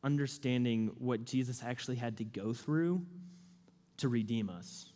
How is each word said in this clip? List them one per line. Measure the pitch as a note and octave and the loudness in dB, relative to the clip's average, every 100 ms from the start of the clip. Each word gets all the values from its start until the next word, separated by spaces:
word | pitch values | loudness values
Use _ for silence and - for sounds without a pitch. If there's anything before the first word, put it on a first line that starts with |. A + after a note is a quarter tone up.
understanding | C3+ C#3+ C#3 - B2+ B2+ B2 A2+ A2 - | 2 2 2 0 0 4 4 4 2 0
what | B2 A#2+ A#2+ | 0 0 0
Jesus | C3 B2+ B2 | 0 0 -2
actually | A#2 B2 - B2 | -4 -6 -4 -2
had | A#2+ A2 | -2 -4
to | |
go | A2 G2+ G2+ | -6 -4 -2
through | A2+ - D3+ E3+ F3+ F3 - - - - - - _ _ - | -2 2 2 4 2 -2 -12 -16 -18 -20 -20 -20 _ _ -2
to | C3+ | 2
redeem | A#2+ G#2+ A2+ G2+ | 2 2 0 0
us. | F2 F2+ - - | -4 -10 -12 -14